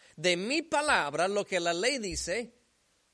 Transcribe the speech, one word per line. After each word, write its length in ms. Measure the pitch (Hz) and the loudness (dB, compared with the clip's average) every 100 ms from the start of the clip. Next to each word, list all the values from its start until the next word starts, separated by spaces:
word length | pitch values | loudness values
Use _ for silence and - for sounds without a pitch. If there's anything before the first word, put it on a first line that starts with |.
| - - | -18 0
de 220 | 180 175 | 2 2
mi 240 | 208 311 | 0 -2
palabra, 680 | 320 294 294 220 147 147 190 | 0 0 2 2 2 0 0
lo 160 | 202 | 0
que 160 | - 180 | -2 -2
la 140 | 170 | 0
ley 240 | 170 240 277 | 0 0 0
dice, 560 | 202 156 170 208 226 _ _ _ _ _ _ | -4 -6 -4 -6 -6 _ _ _ _ _ _